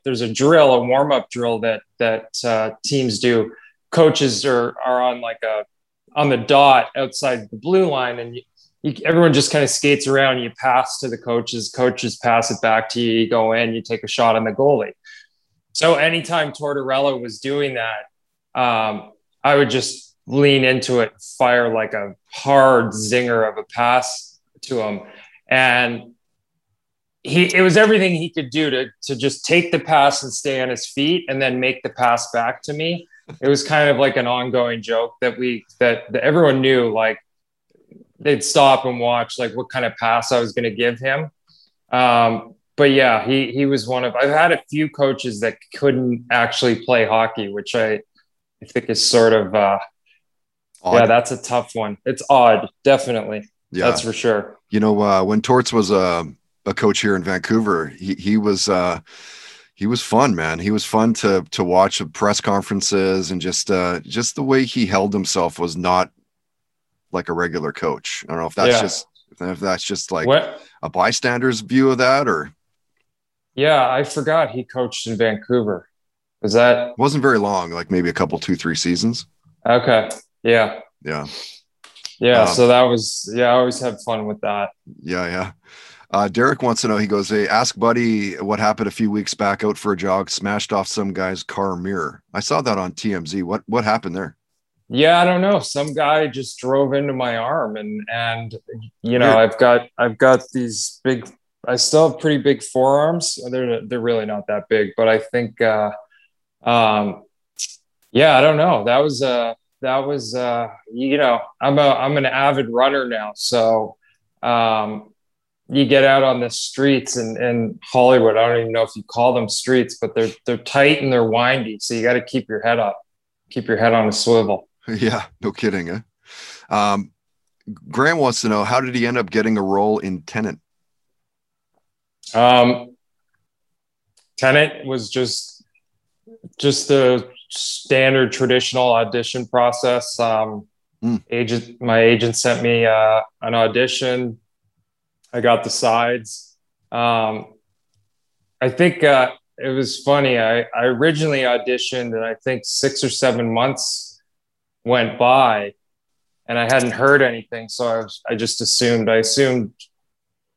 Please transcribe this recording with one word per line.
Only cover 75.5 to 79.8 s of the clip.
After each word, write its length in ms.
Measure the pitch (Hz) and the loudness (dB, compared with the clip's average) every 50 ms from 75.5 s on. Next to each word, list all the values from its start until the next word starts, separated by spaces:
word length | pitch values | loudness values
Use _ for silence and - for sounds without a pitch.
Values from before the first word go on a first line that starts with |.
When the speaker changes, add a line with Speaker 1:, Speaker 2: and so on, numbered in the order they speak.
| 123 123 113 104 98 90 - _ _ _ _ _ _ _ _ _ _ _ | -2 0 0 -2 -4 -6 -8 _ _ _ _ _ _ _ _ _ _ _
Speaker 1:
Was 120 | - 104 101 | -4 0 4
that? 440 | 117 120 123 120 - - - - 107 | 4 6 6 4 4 0 -4 -4 -2
Speaker 2:
Wasn't 240 | 123 143 147 147 127 | 0 0 0 2 2
very 160 | 139 123 110 | 2 2 2
long, 320 | 101 101 101 92 87 85 85 | 2 0 -2 -2 -2 -4 -6
like, 180 | 85 87 - | -8 -6 -2
maybe 180 | 95 90 90 85 | 0 0 0 0
a 40 | 85 | -2
couple, 260 | - 92 78 87 80 | -2 -2 -2 -4 -4
two, 160 | - - 92 | -4 -4 -4
three 200 | 85 - 85 82 | -2 -2 -4 -4
seasons. 500 | 76 - 85 87 87 101 113 120 123 - _ _ _ _ _ _ _ - | -2 -2 -2 -2 -2 -2 -2 -4 -4 -10 _ _ _ _ _ _ _ -2
Speaker 1:
Okay. 420 | - 120 123 | 2 2 2